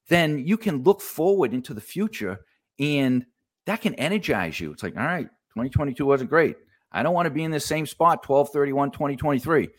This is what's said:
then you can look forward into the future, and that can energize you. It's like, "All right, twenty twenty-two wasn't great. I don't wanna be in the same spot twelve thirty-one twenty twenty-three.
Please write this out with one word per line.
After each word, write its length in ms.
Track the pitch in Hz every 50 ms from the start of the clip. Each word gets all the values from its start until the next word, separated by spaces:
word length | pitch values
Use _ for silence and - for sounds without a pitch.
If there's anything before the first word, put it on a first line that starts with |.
| _ -
then 300 | 165 175 165 151 151 139
you 180 | 127 160 214
can 280 | 220 - 208 151 131 127
look 160 | 180 202 -
forward 520 | - - - - 160 190 202 196 147 113 117
into 220 | 127 123 - -
the 60 | 107
future, 600 | - - - 165 214 214 - - 104 92 98 - - _ _ _ _ _ _ -
and 480 | 139 151 147 139 135 127 127 127 127 _ _ _ _ _ _ _ -
that 160 | 160 202 -
can 140 | - 202 -
energize 640 | - 127 160 202 214 - - 127 104 90 80 78 -
you. 100 | 85 76
It's 140 | 76 - -
like, 120 | 87 -
"All 80 | 92 117
right, 240 | 156 180 170 123 - _ _ _ _ -
twenty 180 | 110 123 135
twenty-two 360 | - - 147 143 123 - 139
wasn't 240 | 139 139 135 127 113
great. 240 | 139 165 156 - - - _ _ _ _ _ _ -
I 100 | 90 120
don't 120 | 160 180
wanna 160 | 170 175 160
be 120 | 135 151 160
in 80 | 160
the 80 | 156 147
same 280 | - - 151 160 151
spot 360 | - - - 165 170 160 151 -
twelve 280 | - 139 143 143 143
thirty-one 420 | - 147 143 143 135 139 143 139 -
twenty 240 | - 151 143 139
twenty-three. 520 | 131 - 147 143 127 - 156 165 139 92 - _